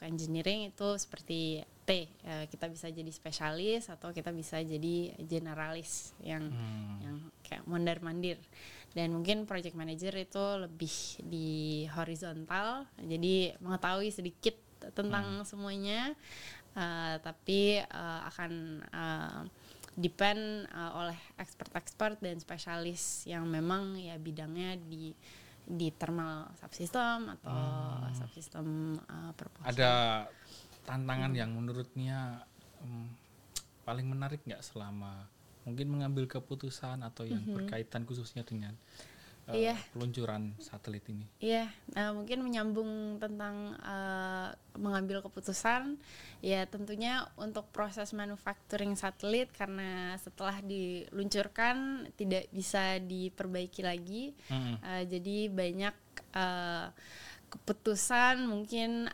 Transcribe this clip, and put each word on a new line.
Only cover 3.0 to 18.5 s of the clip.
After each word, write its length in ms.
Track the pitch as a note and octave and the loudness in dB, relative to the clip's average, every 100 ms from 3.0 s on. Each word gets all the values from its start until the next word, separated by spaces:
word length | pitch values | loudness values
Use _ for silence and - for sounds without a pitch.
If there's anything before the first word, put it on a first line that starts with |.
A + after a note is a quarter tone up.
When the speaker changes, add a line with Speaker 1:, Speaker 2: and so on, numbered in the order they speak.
| D#3+ | -6
Speaker 1:
spesialis 800 | D3+ D#3+ D3+ D3+ D#3+ G3+ A3+ A#3 | -6 -6 0 0 2 2 2 0
atau 240 | E3 F3 E3+ | -8 -6 -4
kita 160 | E3+ | -4
bisa 320 | E3 D#3 D#3+ | -4 -2 -2
jadi 480 | D#3+ D#3 E3 F3 F3 - D#3 | 0 0 2 2 0 -4 -2
generalis 880 | E3 D#3+ D#3 D#3 E3 D#3+ - - - | 0 0 -4 -4 -4 -4 -6 -8 -10
yang, 240 | - D#3 D3+ | -4 -2 -2
Speaker 2:
Hmm. 480 | A#2+ A2 G#2+ G#2 G2+ | -2 -2 -4 -4 -6
Speaker 1:
yang 120 | C#3+ D3 D#3+ - | -6 -6 -8 -14
kayak 240 | - - - | -10 -8 -2
mondar-mandir. 720 | E3+ E3+ E3+ E3+ E3+ F3+ E3 - - - - - E3 | 2 4 2 -2 -2 -2 -2 -10 -18 -16 -16 -8 0
Dan 160 | E3 | 2
mungkin 320 | E3+ F3 G#3+ | 2 4 2
project 320 | G#3+ F#3 E3+ D#3+ | 2 -2 -4 -4
manager 400 | D#3+ D#3+ F#3 F#3+ | -4 -2 -2 -4
itu 280 | F#3 G3 G3 G3 | -4 0 0 0
lebih 320 | F3 E3 D#3+ - - - E3 | -2 -4 -2 -2 -4 -6 -4
di 560 | E3 D#3+ D#3 D3+ D3+ D3+ | -2 0 0 0 0 -2
horizontal, 960 | D#3+ E3 D#3+ F3 D#3+ D#3+ F#3 G#3+ C4 C#4 - | -2 -2 -2 -6 -6 0 2 2 -2 -6 -8
jadi 640 | E3 E3 F3 F#3+ F3+ - | -2 2 6 6 6 0
mengetahui 560 | F3+ F#3 F3 F#3+ G#3+ G3+ | -2 2 4 2 0 -2
sedikit 400 | F3+ - A3+ A3 - - - - | -6 2 2 2 -16 -14 -8 0
tentang 480 | G3+ G3+ G3+ G3 | 2 2 2 -2
Speaker 2:
Hmm. 40 | G3+ | -4
Speaker 1:
semuanya, 680 | G3+ G3+ G3 G3+ A3 C4 D4+ - - - - - | -6 -4 -2 0 2 0 -2 -10 -14 -12 -14 -8
eh, 440 | G3+ E3+ E3+ E3 D#3+ | -2 0 0 0 -2
tapi, 640 | E3 - - G3 G3+ G#3 | -4 -6 4 8 8 6
eh, 400 | - - E3+ E3 - | 2 -4 -4 -4 -6
akan, 200 | - E3+ | -4 -4